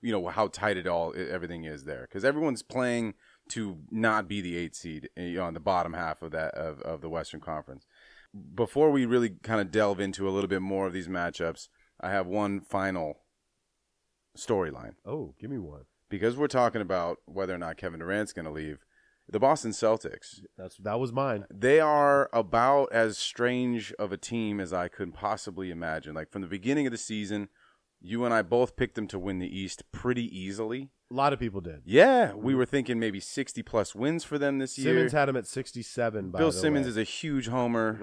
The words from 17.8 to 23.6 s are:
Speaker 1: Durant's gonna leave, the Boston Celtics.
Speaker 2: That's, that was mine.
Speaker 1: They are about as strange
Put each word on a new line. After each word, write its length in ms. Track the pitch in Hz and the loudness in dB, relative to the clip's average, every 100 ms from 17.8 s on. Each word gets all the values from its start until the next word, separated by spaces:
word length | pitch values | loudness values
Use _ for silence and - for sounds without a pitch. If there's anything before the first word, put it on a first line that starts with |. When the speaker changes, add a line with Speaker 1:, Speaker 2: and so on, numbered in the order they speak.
| 92 82 | -8 -6
Speaker 1:
Durant's 320 | 85 101 107 | -2 -2 -2
gonna 200 | - 80 | -6 -8
leave, 320 | 76 78 73 _ _ _ _ - | -6 -8 -10 _ _ _ _ -6
the 120 | 107 | 2
Boston 320 | 135 151 117 | 4 4 -2
Celtics. 680 | 101 110 110 - - - - 101 - | 0 2 2 -2 -12 -16 -20 -20 -16
Speaker 2:
That's, 200 | 92 - | -16 -10
that 240 | 101 113 | -4 -2
was 120 | 131 | -2
mine. 340 | 123 139 107 - | -2 -2 -2 -6
Speaker 1:
They 300 | 98 123 151 | 2 6 8
are 480 | 156 147 143 139 135 | 8 6 6 6 4
about 600 | 117 98 117 123 143 135 | 2 2 4 6 6 4
as 260 | 113 113 101 | 4 2 0
strange 760 | - - 120 123 | -6 0 2 2